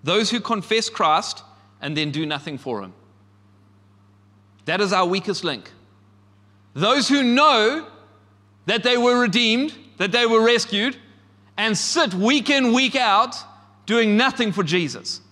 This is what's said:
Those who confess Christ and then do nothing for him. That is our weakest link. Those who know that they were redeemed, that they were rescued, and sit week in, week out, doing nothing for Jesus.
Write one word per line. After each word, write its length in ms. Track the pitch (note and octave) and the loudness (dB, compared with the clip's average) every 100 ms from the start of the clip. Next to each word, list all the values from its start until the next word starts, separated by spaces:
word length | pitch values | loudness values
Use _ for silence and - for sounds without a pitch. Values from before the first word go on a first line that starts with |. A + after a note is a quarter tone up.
Those 280 | C#3 G3 A3 | 0 0 0
who 100 | A#3+ | -4
confess 500 | - A3 - A3 A3 | -4 -6 -2 -2 -2
Christ 520 | - E3 D#3+ - - - - _ _ | -2 2 2 -2 -12 -16 -20 _ _
and 160 | C#3 D3 | -8 -4
then 140 | D3+ | -4
do 160 | D3 D#3 | -4 -6
nothing 320 | D3 D3+ C#3 | -6 -8 -12
for 240 | - A2 | -8 -8
him. 100 | F#2+ F#2 _ _ - _ - _ _ _ _ _ _ _ _ _ _ _ - | -10 -18 _ _ -20 _ -20 _ _ _ _ _ _ _ _ _ _ _ -4
That 160 | F3 | -2
is 100 | G3+ | 0
our 140 | F#3+ F3+ | 0 0
weakest 360 | F#3+ F#3+ F#3 | -2 -4 -4
link. 280 | E3+ B2 - - - _ _ _ - - - - - | -4 -6 -12 -20 -20 _ _ _ -20 -20 -20 -20 -18
Those 340 | C3 F#3+ C#4 A#3+ | -4 0 2 2
who 140 | C#4+ | 2
know 640 | B3+ A#3+ D4+ B3 G#3+ D4+ D#4 - - - _ _ _ _ - | 2 4 4 4 2 -2 -10 -20 -20 -20 _ _ _ _ -4
that 160 | A3 | -2
they 160 | A#3+ B3 | 0 2
were 200 | A#3+ B3 | 2 2
redeemed, 560 | A#3+ G3 A#3 A3+ D4 - - - | 2 2 2 0 -2 -8 -20 -6
that 160 | F#3 | -2
they 140 | A#3 A#3+ | 0 2
were 180 | A3+ | 4
rescued, 540 | A3+ A#3+ - G3+ A#3 C4 - - _ _ _ - | 4 2 0 -2 -4 -6 -18 -20 _ _ _ -6
and 220 | A3 G#3 | -2 -2
sit 340 | - E4 C#4+ | -2 0 0
week 380 | F3+ B3 D4 A3 | 0 0 0 2
in, 240 | C#4 B3+ | 0 2
week 220 | A#3 C4 C4 | 2 2 0
out, 400 | A#3+ G3+ B3 - - - - _ - | 2 2 0 -4 -18 -20 -20 _ -2
doing 320 | A3+ A3 G#3 | 2 2 2
nothing 340 | C4 - A3+ | 2 0 -4
for 100 | F3+ | -2
Jesus. 600 | E3+ F3+ D#3+ A#2+ - - - | 0 0 -2 -8 -12 -12 -14